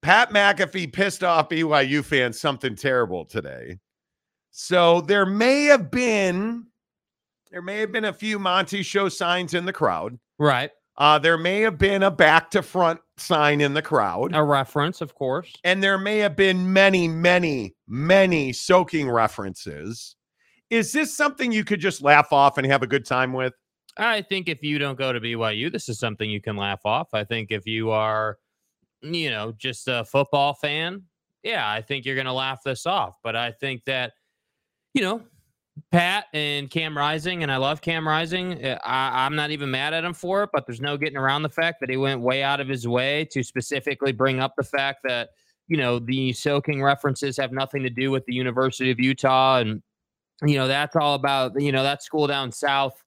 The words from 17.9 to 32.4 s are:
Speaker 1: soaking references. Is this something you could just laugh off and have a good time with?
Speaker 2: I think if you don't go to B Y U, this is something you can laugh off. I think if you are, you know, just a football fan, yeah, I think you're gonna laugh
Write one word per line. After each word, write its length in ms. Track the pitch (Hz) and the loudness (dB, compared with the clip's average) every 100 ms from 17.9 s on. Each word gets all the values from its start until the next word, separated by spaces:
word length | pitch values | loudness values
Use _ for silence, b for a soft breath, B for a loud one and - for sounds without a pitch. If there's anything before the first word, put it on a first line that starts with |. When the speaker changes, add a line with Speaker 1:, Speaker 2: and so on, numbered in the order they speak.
| 113 156 190 190 165 135 | -6 4 6 6 2 0
Speaker 1:
soaking 580 | 123 - 180 180 160 135 | -4 4 4 4 -2 0
references. 1040 | 117 110 - 98 90 - 73 85 117 - _ _ _ _ _ _ | 2 2 0 -10 -10 -14 -12 -12 -12 -16 _ _ _ _ _ _
Is 220 | 233 214 | -2 0
this 240 | 294 302 - | -2 -4 0
something 340 | 294 285 254 | -2 0 -2
you 140 | 220 | -2
could 160 | - 208 | -2 -2
just 200 | 185 - | -2 0
laugh 320 | 143 147 147 | 6 6 6
off 260 | 143 139 143 | 4 4 4
and 80 | 135 | 0
have 160 | 139 | 0
a 40 | 131 | 2
good 180 | 139 | -2
time 280 | 120 127 127 | -2 -2 0
with? 220 | 127 127 - _ _ _ - | -2 -6 -6 _ _ _ -4
Speaker 2:
I 240 | 226 220 | -2 -2
think 260 | 196 196 170 | -4 -6 -6
if 140 | 151 | -6
you 160 | 147 147 | -4 -2
don't 200 | 143 131 | -2 -2
go 140 | 135 | -4
to 80 | 123 | -2
B 140 | 113 | -4
Y 160 | 117 113 | -2 -2
U, 180 | 107 135 | -2 -4
this 180 | 226 - | -6 -8
is 100 | 113 | -4
something 320 | 117 104 107 | -4 -4 -6
you 100 | 104 | -6
can 160 | 104 101 | -6 -6
laugh 260 | 101 98 | -4 -4
off. 240 | 104 117 170 | -2 -2 -2
I 100 | 110 | -6
think 260 | 104 113 104 | -4 -6 -6
if 160 | 107 98 | -6 -6
you 240 | 110 110 | -4 -2
are, 480 | 110 107 107 107 104 _ _ _ _ _ _ | -2 0 -2 -4 -8 _ _ _ _ _ _
you 280 | 151 170 156 | -10 -6 -6
know, 220 | 110 107 | -6 -8
just 360 | 110 131 123 - | -8 -10 -8 -6
a 160 | 120 | -4
football 500 | 113 139 139 143 143 | 0 0 2 2 0
fan, 480 | 139 147 151 165 196 185 _ _ _ | 0 -6 -4 -6 -8 -18 _ _ _
yeah, 280 | - 220 110 | -6 -4 -2
I 100 | 110 | -4
think 220 | 110 139 | -6 -8
you're 120 | 127 135 | -4 -6
gonna 180 | 131 | -4
laugh 280 | 127 | -4